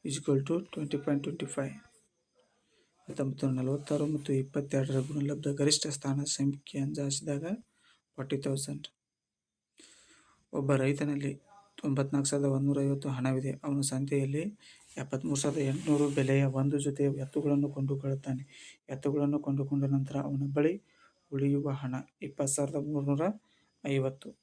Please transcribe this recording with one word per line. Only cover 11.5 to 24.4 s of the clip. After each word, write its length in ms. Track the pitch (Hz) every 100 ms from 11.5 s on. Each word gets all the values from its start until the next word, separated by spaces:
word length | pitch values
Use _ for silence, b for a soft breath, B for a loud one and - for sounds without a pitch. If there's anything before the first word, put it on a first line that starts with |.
| - _ -
ತೊಂಬತ್ನಾಲ್ಕು 480 | 151 139 139 143 139
ಸಾವಿರದ 160 | 143
ಒಂದೂರ 360 | 143 135 139 143
ಐವತ್ತು 280 | 139 139 139
ಹಣವಿದೆ. 420 | 127 127 131 131
ಅವನು 300 | 135 151 143
ಸಂತೆಯಲ್ಲಿ 760 | 139 131 139 143 135 143 190 - B B B -
ಎಪ್ಪತ್ಮೂರು 420 | 135 135 135 139
ಸಾವಿರದ 200 | 147 151
ಎಂಟುನೂರು 500 | 135 143 - 147 147
ಬೆಲೆಯ 360 | 143 131 139
ಒಂದು 340 | 135 131 139 147
ಜೊತೆ 240 | 139 139
ಎತ್ತುಗಳನ್ನು 680 | 139 135 131 147 143 143 143
ಕೊಂಡುಕೊಳ್ಳುತ್ತಾನೆ. 760 | 143 135 139 139 135 139 135 139 B B B -
ಎತ್ತುಗಳನ್ನು 500 | 135 143 143 143 147
ಕೊಂಡುಕೊಂಡ 460 | 147 139 139 143
ನಂತರ 320 | 139 139 135 139
ಅವನ 360 | 139 139 139
ಬಳಿ 300 | 139 151 202 b b b b _
ಉಳಿಯುವ 380 | 139 139 143 143
ಹಣ 260 | 135 131 131 - _
ಇಪ್ಪತ್ತು 340 | 139 - 139
ಸಾವಿರದ 200 | - 139
ಮೂರ್ನೂರ 460 | 147 147 151 139 143 175 208 B B B _
ಐವತ್ತು. 540 | 143 139 131 135 220 -